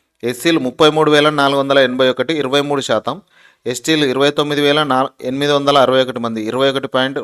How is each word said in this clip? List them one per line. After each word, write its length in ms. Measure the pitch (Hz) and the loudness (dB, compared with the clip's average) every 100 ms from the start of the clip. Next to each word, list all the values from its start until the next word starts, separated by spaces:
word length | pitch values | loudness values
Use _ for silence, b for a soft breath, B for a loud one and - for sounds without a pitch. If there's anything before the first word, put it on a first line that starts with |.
| b _ | b _
ఎస్సీలు 360 | 117 123 165 160 | -8 -4 -2 0
ముప్పై 300 | 127 - 156 | -2 2 2
మూడు 200 | 151 151 | 4 2
వేల 200 | 151 151 | 4 2
నాలుగు 280 | 147 139 139 | 2 0 0
వందల 200 | 139 139 | 2 2
ఎనభై 300 | 131 127 131 | 2 2 0
ఒకటి, 260 | 123 123 | 0 -2
ఇరవై 260 | 160 131 143 | -2 -2 -2
మూడు 200 | 143 143 | -2 -4
శాతం. 420 | 127 110 120 160 _ b b b 117 | -2 -4 -4 -10 _ b b b -10
ఎస్టీలు 380 | 123 - 156 | -6 -2 0
ఇరవై 260 | 143 127 143 | 0 2 0
తొమ్మిది 300 | 147 147 147 | 0 -2 0
వేల 480 | 147 147 143 131 139 _ | 0 0 0 0 -2 _
ఎనిమిది 320 | 127 135 147 | -8 -4 0
వందల 260 | 143 139 143 | 0 2 4
అరవై 240 | 127 131 | 4 2
ఒకటి 160 | 127 120 | 0 -4
మంది, 240 | 117 113 | -6 -6
ఇరవై 280 | 107 123 135 | -6 0 0
ఒకటి 180 | 135 131 | 0 -4
పాయింట్ 300 | 131 131 139 | -2 -2 -6